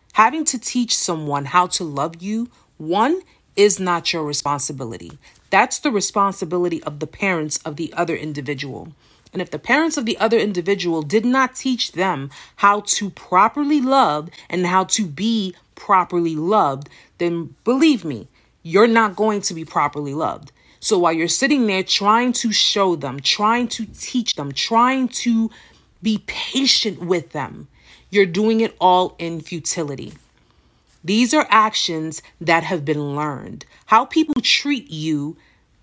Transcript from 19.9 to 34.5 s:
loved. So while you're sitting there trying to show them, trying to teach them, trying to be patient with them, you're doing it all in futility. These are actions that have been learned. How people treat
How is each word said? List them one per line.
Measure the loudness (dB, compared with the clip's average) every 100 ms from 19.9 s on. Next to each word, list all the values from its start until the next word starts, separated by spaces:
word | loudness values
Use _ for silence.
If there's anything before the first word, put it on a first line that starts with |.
| -2 -6
loved. | -4 -4 -4 -12 _ _ _
So | 0 2
while | 4
you're | 2 0
sitting | 0 2 2 2
there | 0
trying | 0 0 4 4 4
to | 0 0
show | 0 0 2 2
them, | 0 -4 -4
trying | -2 2 2 2 -2
to | -6 -10
teach | -12 -6 -4 -2 -4
them, | -6
trying | -6 0 2 4 2 -2
to | -2 0 0 0 -6 -20 _ _ _
be | -2 -2 -4
patient | -10 -4 -2 2 2 0 -4
with | -2 -2 -2
them, | -8 -8 -12 -20 _ _ -20 -4
you're | 2 2
doing | 2 2 2
it | 0 2
all | 4 4 2 -4
in | -8 -8
futility. | -10 -8 -6 -6 -6 -8 -12 -16 _ _ _ _ _ _ _ _
These | -2 2 4
are | 2 4
actions | 4 4 0 -4 -4 -6 -10 -14 -6
that | 0 2
have | 2 -4
been | -2 -2 -2 -4
learned. | -4 -6 -12 -16 -18 _ 2
How | 4 4
people | 0 2 2
treat | 2